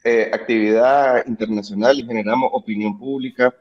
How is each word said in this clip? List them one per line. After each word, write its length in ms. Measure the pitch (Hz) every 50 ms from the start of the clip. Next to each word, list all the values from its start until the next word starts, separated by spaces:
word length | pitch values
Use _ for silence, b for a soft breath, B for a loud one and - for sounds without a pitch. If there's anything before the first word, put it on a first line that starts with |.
| -
eh, 260 | 117 117 113 107 - -
actividad 920 | 110 - - 117 110 107 107 110 113 123 131 139 143 139 131 127 131 -
internacional 720 | 127 113 - 110 110 110 104 101 104 101 101 110 127 139
y 80 | 139 117
generamos 440 | 120 117 110 104 104 117 127 135 -
opinión 460 | - 120 - 110 104 104 107 104 101
pública. 580 | 104 120 135 139 135 127 127 - - 123 127 - _